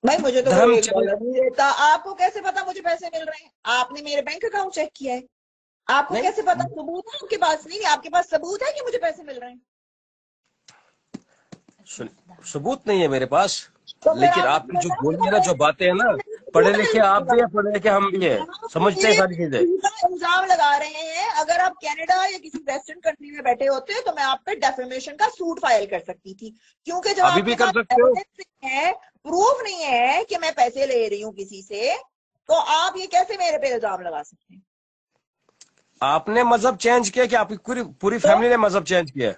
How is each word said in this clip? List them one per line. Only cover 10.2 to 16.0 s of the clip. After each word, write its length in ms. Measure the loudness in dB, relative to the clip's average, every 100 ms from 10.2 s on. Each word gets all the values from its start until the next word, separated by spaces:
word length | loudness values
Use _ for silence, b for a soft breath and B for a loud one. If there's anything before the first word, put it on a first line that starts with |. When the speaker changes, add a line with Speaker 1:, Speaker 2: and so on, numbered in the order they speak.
| _ _ _ _ _ _ _ _ _ -20 _ _ _ -20 _ _ _
Speaker 2:
सुन, 240 | -14 -14 _ _ -20 -12
सबूत 340 | -8 -6 -6 0
नहीं 140 | 2
है 60 | 2
मेरे 180 | 0 0
पास, 440 | 2 0 -2 -10 _ _ -2
Speaker 1:
तो 100 | 0
फिर 80 | 4
Speaker 2:
लेकिन 220 | 4 4
Speaker 1:
आप 40 | 2
Speaker 2:
आप 200 | 0 0
Speaker 1:
मुझे 100 | -4
Speaker 2:
जो 60 | -2
Speaker 1:
बताओ 140 | -2
Speaker 2:
बोलिए 280 | -2 0 2
ना, 60 | 2
जो 180 | 2 2
बातें 300 | 2 2 2
हैं 80 |
ना, 180 | 2